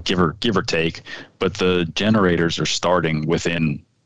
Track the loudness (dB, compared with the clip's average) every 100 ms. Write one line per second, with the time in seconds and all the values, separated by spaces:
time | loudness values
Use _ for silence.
0 | 0 0 0 0 -2 0 0 -2 -2 -4
1 | -12 -16 -18 -4 -4 0 0 2 0 -2
2 | 2 4 4 2 0 0 -4 -2 2 2
3 | 2 -2 0 0 0 0 -2 -2 -10 _